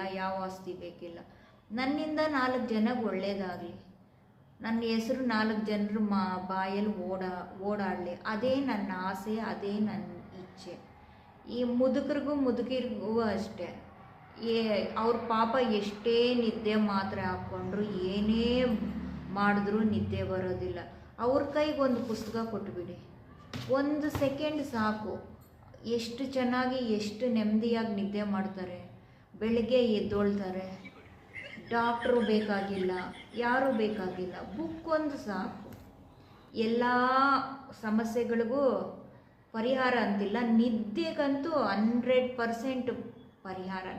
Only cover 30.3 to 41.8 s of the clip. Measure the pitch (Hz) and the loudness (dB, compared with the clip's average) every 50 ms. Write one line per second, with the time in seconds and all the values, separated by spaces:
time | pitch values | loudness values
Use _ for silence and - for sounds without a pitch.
30.3 | 202 202 196 185 185 185 190 190 190 - - - - - - - - - - - | 2 0 -2 -4 -4 -6 -8 -8 -10 -14 -14 -16 -18 -20 -20 -20 -20 -20 -20 -16
31.3 | - - - - - - - - 233 233 233 240 233 233 - 254 240 240 214 202 | -14 -14 -14 -14 -14 -14 -8 -2 0 2 2 2 2 2 2 4 4 4 4 4
32.3 | 214 214 214 214 202 196 190 196 196 190 185 185 180 180 180 - - - - - | 4 4 4 2 0 0 0 -2 -2 0 0 0 0 -2 -4 -6 -10 -12 -16 -8
33.3 | - 214 240 240 247 262 277 269 233 220 214 208 208 196 185 185 180 185 180 180 | -4 -2 0 2 4 4 4 4 4 2 2 0 0 -2 -4 -4 -4 -4 -6 -6
34.3 | 180 180 - - - 247 330 320 - - - 330 320 311 311 294 277 254 - 208 | -6 -8 -10 -8 -6 -6 -6 -6 -6 -8 -2 0 0 2 2 0 -4 -4 -6 -6
35.3 | 196 185 190 - - - - - - - - - - - - - - - - - | -4 -4 -4 -6 -8 -10 -14 -16 -16 -18 -18 -20 -20 -20 -20 -20 -20 -20 -20 -20
36.3 | - - - - - 220 220 226 233 240 247 247 247 247 247 254 262 262 269 277 | -20 -20 -20 -8 -4 -2 0 2 2 2 2 4 4 4 4 4 4 6 6 6
37.3 | 277 262 269 - - - - - - - - 220 214 220 226 220 - 247 226 214 | 4 2 2 -2 -6 -10 -14 -16 -14 -8 -2 0 2 2 2 2 0 0 0 2
38.3 | 233 226 220 214 254 285 277 254 208 190 - - - - - - - - - - | 2 2 2 2 2 2 4 4 2 2 -2 -4 -8 -12 -16 -18 -20 -20 -20 -20
39.3 | - - - _ - 226 220 254 269 262 254 254 247 233 214 202 202 202 202 196 | -20 -20 -18 _ -4 -2 0 2 2 2 2 4 4 2 2 2 2 2 2 0
40.3 | 208 240 240 226 226 226 233 247 220 - - - - 339 330 320 320 302 285 277 | 0 2 2 4 6 6 6 6 4 0 -2 -2 -2 -2 -2 0 0 0 2 2
41.3 | 277 277 285 330 320 285 233 202 196 202 | 2 0 0 0 2 2 2 2 2 4